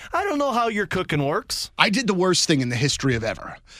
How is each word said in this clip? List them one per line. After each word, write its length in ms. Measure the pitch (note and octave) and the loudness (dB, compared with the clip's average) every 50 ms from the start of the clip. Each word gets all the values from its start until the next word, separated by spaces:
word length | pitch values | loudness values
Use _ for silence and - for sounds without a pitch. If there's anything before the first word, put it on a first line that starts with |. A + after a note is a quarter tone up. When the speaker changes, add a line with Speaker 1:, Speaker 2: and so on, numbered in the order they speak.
| - - - | -10 -4 -2
Speaker 1:
I 100 | E4+ G4 | -2 0
don't 120 | G4+ D4+ C#4+ | 0 0 0
know 140 | C#4+ C#4 A#3 | 0 0 0
how 160 | A#3+ A#3 A#3 | 0 0 0
your 180 | A3+ G#3 G3+ | 0 -2 -2
cooking 380 | - - F#3 F3+ - E3 D3 C#3 | -2 -2 -4 -2 -2 0 0 0
works. 460 | C#3 D#3 G#3+ C4+ - - - - - - - | 0 0 -2 -2 -4 -6 -8 -8 -6 2 2
Speaker 2:
I 100 | D#3+ A3 | 4 4
did 180 | G3 B3+ B3+ | 4 2 0
the 60 | G#3 G3+ | 0 0
worst 340 | F3 F3+ F#3 F3+ - - | 2 2 2 2 2 2
thing 140 | - E3 C3+ | 2 2 2
in 80 | C3 A#2+ | 2 0
the 80 | B2 | 0
history 380 | A#2 C#3+ C#3 - - - C3+ B2 | 0 0 0 0 0 0 0 0
of 100 | A2+ A2+ | 0 0
ever. 320 | A2 F#2+ - - - - - - - - | -2 -4 -6 -8 -12 -14 -16 -18 -20 -20